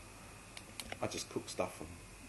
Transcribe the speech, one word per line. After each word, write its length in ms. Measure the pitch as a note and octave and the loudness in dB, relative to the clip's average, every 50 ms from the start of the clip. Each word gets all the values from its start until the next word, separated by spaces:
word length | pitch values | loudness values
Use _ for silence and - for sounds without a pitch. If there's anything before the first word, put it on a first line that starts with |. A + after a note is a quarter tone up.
| - - - - - - - - - - - - - - - - - - - - - | -10 -10 -10 -10 -8 -8 -8 -10 -10 -8 -8 -8 -8 -8 -6 -4 -4 -2 2 4 4
I 20 | |
just 240 | - - - - - | 4 4 2 0 4
cook 180 | - A2+ - | 2 2 2
stuff 320 | - - - F#2 F#2 - - | 2 4 6 6 4 4 -2
and 100 | - - E2+ - - - - - - | -4 -4 -4 -6 -8 -8 -10 -8 -6